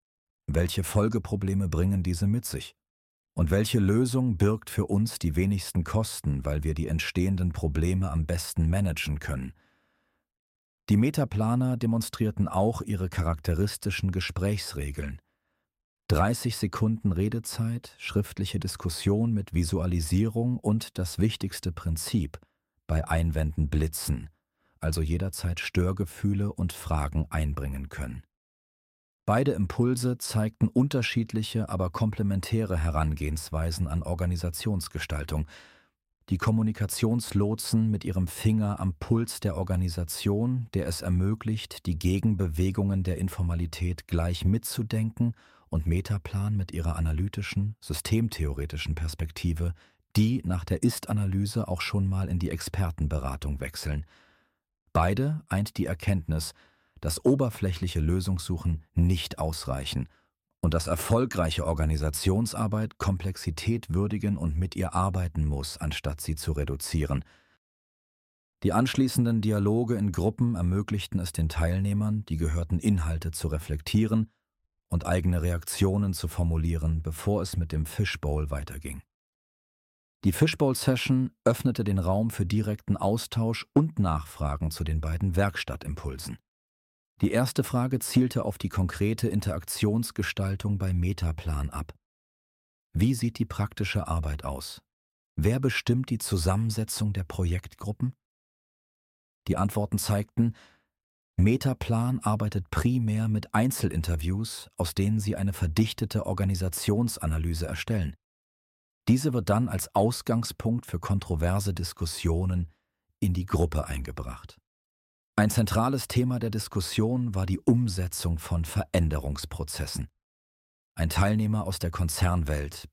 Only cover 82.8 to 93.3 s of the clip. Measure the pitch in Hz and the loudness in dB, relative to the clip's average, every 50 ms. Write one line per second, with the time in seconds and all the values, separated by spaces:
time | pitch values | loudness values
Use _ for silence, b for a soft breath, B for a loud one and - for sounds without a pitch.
82.8 | - - 101 - - 98 107 117 - - - 113 113 113 113 - - _ - 139 | -2 -2 -2 0 2 0 0 0 -2 -2 -2 0 0 0 0 -4 -4 _ 2 2
83.8 | 156 160 - - 101 87 78 76 73 - - - 78 71 71 76 80 80 78 - | 2 2 2 0 2 2 2 0 -2 -6 -6 -4 -4 -2 -2 -2 -2 -4 -4 -4
84.8 | 80 78 78 78 78 78 80 85 101 98 82 92 98 101 - - - - 65 - | -2 -2 0 0 0 -2 -2 0 0 0 2 4 2 2 0 -2 -6 -8 -8 -8
85.8 | - 76 76 - - 73 65 69 - - - - _ _ _ _ _ _ _ _ | -8 -8 -8 -8 -8 -8 -8 -8 -10 -12 -12 -14 _ _ _ _ _ _ _ _
86.8 | _ _ _ _ _ _ _ - - 101 - 117 127 127 - - 131 - - 123 | _ _ _ _ _ _ _ 0 0 2 4 2 2 0 0 -2 -2 0 0 0
87.8 | 123 127 131 120 - - - 127 127 123 - 123 - 104 101 - - 95 - 95 | 0 0 -2 -2 -2 2 4 4 4 4 2 0 -2 -2 -4 -4 -4 -2 0 0
88.8 | 92 87 - - 98 104 113 - - 113 92 101 - 101 82 82 - - - - | 0 0 0 0 0 0 0 0 0 0 0 0 0 0 -2 -4 -4 -8 -4 0
89.8 | - 104 104 117 120 - - - 101 - - - 98 95 98 - - 104 104 95 | 2 2 2 2 0 -2 -4 -4 -4 -4 -2 -2 -2 -2 -2 -2 -2 -2 -2 0
90.8 | 95 92 90 87 85 92 101 - 87 82 78 78 - 82 78 71 71 71 - 73 | 0 0 2 2 2 2 0 0 0 -2 -2 -2 -2 -4 -2 -2 -4 -4 -4 -6
91.8 | 76 - - _ _ _ _ _ _ _ _ _ _ _ _ _ _ _ _ _ | -10 -10 -12 _ _ _ _ _ _ _ _ _ _ _ _ _ _ _ _ _
92.8 | _ _ - 82 104 123 135 113 117 120 | _ _ 0 2 4 4 2 2 0 -2